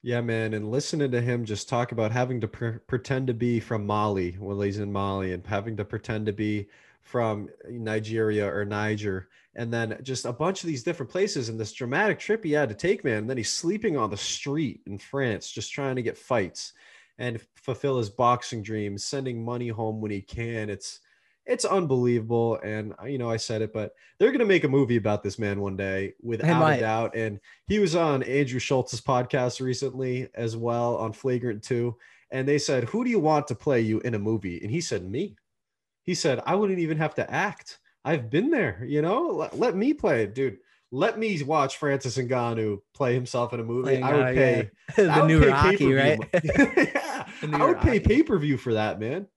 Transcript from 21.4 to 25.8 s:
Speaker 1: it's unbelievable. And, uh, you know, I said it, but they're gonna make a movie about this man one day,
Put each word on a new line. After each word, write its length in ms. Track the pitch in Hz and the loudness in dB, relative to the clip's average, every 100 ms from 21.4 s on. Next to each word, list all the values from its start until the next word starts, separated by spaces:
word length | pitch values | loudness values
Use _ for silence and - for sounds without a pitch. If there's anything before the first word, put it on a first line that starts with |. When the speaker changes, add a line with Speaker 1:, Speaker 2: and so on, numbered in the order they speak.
| - | -4
Speaker 1:
it's 180 | 247 | -2
unbelievable. 960 | 208 190 165 131 123 120 110 117 117 110 | 2 0 2 2 2 2 0 0 2 0
And, 320 | 104 107 107 - | -4 -6 -8 -10
uh, 40 | 120 | -8
you 120 | 139 | -4
know, 100 | 120 | -2
I 80 | 113 | -4
said 240 | - 107 | -2 -4
it, 120 | 110 | -4
but 200 | 113 104 _ _ _ | -4 -8 _ _ _
they're 120 | 214 | 2
gonna 140 | 262 | 4
make 200 | 220 180 | 4 4
a 40 | 147 | 4
movie 280 | 135 123 120 | 4 4 2
about 260 | 107 104 | 2 0
this 160 | 101 - | -2 -4
man 220 | 104 101 | -4 -2
one 160 | 101 | -4
day, 380 | 95 | -4